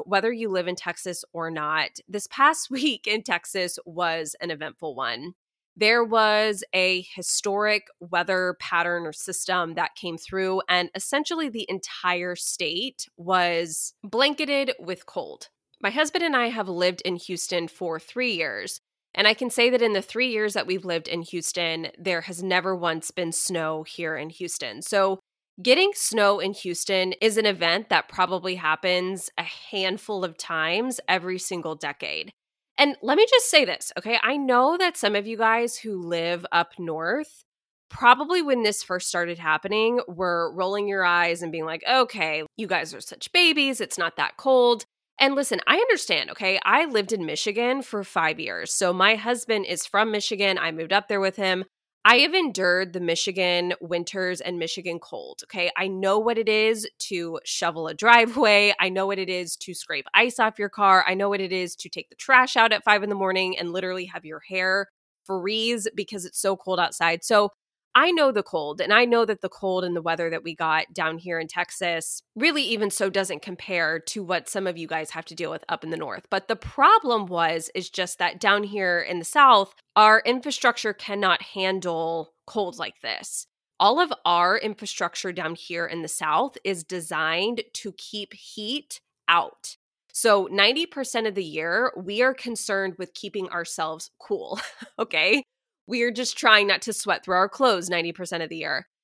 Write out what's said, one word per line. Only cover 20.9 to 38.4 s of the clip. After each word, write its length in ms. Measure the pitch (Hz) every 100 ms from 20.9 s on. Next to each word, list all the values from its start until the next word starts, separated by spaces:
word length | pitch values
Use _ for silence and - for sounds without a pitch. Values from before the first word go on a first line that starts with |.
| 170 160
in 140 | 170
Houston, 680 | 165 175 160 - 170 160 160 -
there 220 | 175 175
has 200 | 165 175
never 340 | 185 180 180 185
once 360 | 170 160 -
been 200 | - 170
snow 520 | 165 - 175 160 160
here 320 | 160 - 165 156
in 160 | 151
Houston. 500 | 170 175 - 127 107
So 380 | 185 202 196 190 _ _ _ -
getting 300 | 185 285 392
snow 460 | 403 - 220 202 202
in 140 | 190
Houston 600 | 196 185 175 - 190 185 190
is 160 | 220 214
an 80 | 214
event 440 | 190 170 175 220
that 180 | 175 -
probably 480 | - 180 185 180 180
happens 720 | 160 156 185 180 185 190 - -
a 60 |
handful 800 | 170 - - 208 190 190 - 202
of 120 | 180 165
times 640 | - 160 160 185 254 233 -
every 300 | 185 175 185
single 380 | - 180 160 156
decade. 560 | 147 143 - 78 78 - _ _ _ -
And 200 | 285 269
let 140 | 220 302
me 100 | 453
just 220 | 508 -
say 140 | 320 240
this, 280 | 165 - -
okay? 180 | 208 233
I 120 | 220 285
know 420 | 262 247 262 349
that 200 | 370 -
some 180 | - 208
of 120 | 208
you 100 | 220
guys 400 | 220 226 233 -
who 240 | 220 196
live 420 | 170 170 170 175 175
up 200 | 170 170 -
north, 640 | 170 160 165 254 - - _ _ _ _ _
probably 500 | - 247 262 294 359